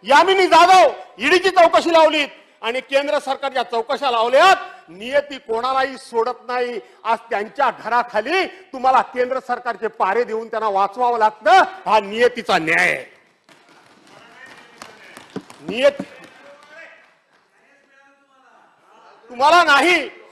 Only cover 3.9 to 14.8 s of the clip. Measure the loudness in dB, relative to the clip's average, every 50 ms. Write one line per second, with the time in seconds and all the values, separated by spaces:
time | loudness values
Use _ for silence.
3.9 | -6 -4 -4 -4 -2 -2 -2 2 4 4 6 4 4 2 -2 -16 -20 -20 _ _
4.9 | -20 -16 -14 -2 -2 -2 -2 -2 -14 -18 _ -6 -6 -4 -4 -2 -2 -2 -2 -4
5.9 | -6 -14 -18 -8 -4 -4 -4 -4 -6 -10 -10 -8 -6 -6 -6 -6 -8 -10 -14 -16
6.9 | -20 _ _ -4 -4 -4 -4 -8 -6 -6 -6 -8 -4 -2 -2 -2 -2 -6 -8 -4
7.9 | -4 -4 -4 -2 -6 -6 -4 -2 -2 -2 -2 -4 -8 -18 -20 _ -14 -4 -2 2
8.9 | 2 2 0 -2 -4 -6 -4 -4 -4 -8 -6 -8 -10 -8 -8 -10 -10 -6 -8 -10
9.9 | -4 -4 -2 -2 0 -2 -2 -4 -6 -10 -10 -8 -8 -6 -4 -2 0 0 -2 -2
10.9 | -2 -2 -2 -2 0 0 0 -2 -2 -2 0 4 4 4 4 2 -2 -12 -4 0
11.9 | 0 0 0 -2 -2 0 0 0 0 -2 -4 -2 -2 -2 0 0 0 0 0 0
12.9 | -2 -4 -8 -16 _ _ _ _ _ _ _ _ _ _ _ _ _ _ _ _
13.9 | _ _ _ _ -20 -20 -20 -20 -20 -20 -20 -20 -20 -20 -20 _ _ -20